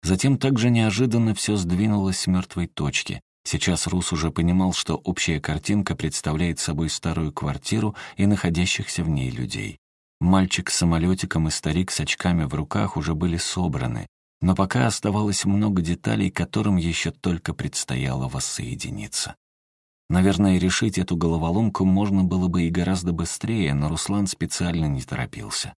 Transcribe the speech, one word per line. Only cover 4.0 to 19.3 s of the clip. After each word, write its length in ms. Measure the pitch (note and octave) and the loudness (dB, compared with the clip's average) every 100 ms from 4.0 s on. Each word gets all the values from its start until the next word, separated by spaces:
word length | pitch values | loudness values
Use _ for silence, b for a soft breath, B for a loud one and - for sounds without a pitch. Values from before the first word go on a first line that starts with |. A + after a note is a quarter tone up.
| F2 | 0
уже 180 | D#2+ D#2+ | 0 0
понимал, 400 | D2 E2+ F2+ F#2 | 2 2 4 2
что 240 | F2 - E2 | 0 -2 -4
общая 460 | - F2 - D#2 | -2 -4 -2 -2
картинка 540 | - D2+ - G#2 F#2+ E2+ | -2 -4 0 0 0 -2
представляет 640 | D#2 - - D#2 E2+ D#2 | -4 -4 -4 0 0 -2
собой 300 | - D2+ D#2+ | -4 -2 -2
старую 440 | - E2 E2 D#2 | -2 -4 -2 -4
квартиру 600 | C#2+ C#2+ C#2 - A2 G#2+ B B B | -4 -4 -4 -2 -2 -2 B B B
и 100 | G2+ | 2
находящихся 800 | G2+ F2+ E2 F2+ - G2+ - | 4 2 2 2 0 -4 -4
в 60 | D#3+ | 0
ней 220 | D3+ B1+ | 0 -2
людей. 480 | A#1 B1 - G#1 - _ _ _ _ | -4 -6 -6 -8 -10 _ _ _ _
Мальчик 500 | E2+ F#2+ F#2 - F#2 | 4 4 4 0 -2
с 60 | - | 0
самолетиком 720 | F2 E2 F2 F#2 - E2 D#2 | 2 4 2 0 0 0 0
и 40 | |
старик 400 | - - D#2 F#2 | 0 0 0 0
с 100 | - | -2
очками 420 | D3 - F2+ E2+ | -2 0 2 2
в 100 | D2 | 0
руках 440 | D2 D2 - G#2 - | -2 -2 -2 -2 -2
уже 180 | D2+ D#2+ | -4 0
были 220 | F2 E2+ | 0 0
собраны, 680 | - - F2+ C#2+ B1 A1+ - _ _ _ | -2 -2 -2 -2 -4 -6 -8 _ _ _
но 120 | F2 | 2
пока 320 | F#2 F#2+ B2 B2 | 4 2 4 2
оставалось 600 | - A2 G2+ G#2 G2 G2 | 2 0 0 0 0 0
много 360 | G2+ G#2+ F#2+ | 2 2 2
деталей, 480 | E2 E2+ - A2 F#2+ | 0 -2 0 0 0
которым 460 | - F2 - G#2+ F#2 | 0 -2 0 2 2
еще 360 | E2+ E2 E2 | 2 0 -4
только 420 | - F2+ F2 - | -4 -4 -2 -4
предстояло 760 | D#2+ C#2+ - - B1+ C2+ C2 C2 | -6 -6 -6 -6 -4 -2 -2 -4
воссоединиться. 1080 | C2 - - A#1+ - - G#2 G#2 - - | -6 -6 -6 -8 -8 -8 -8 -8 -6 -8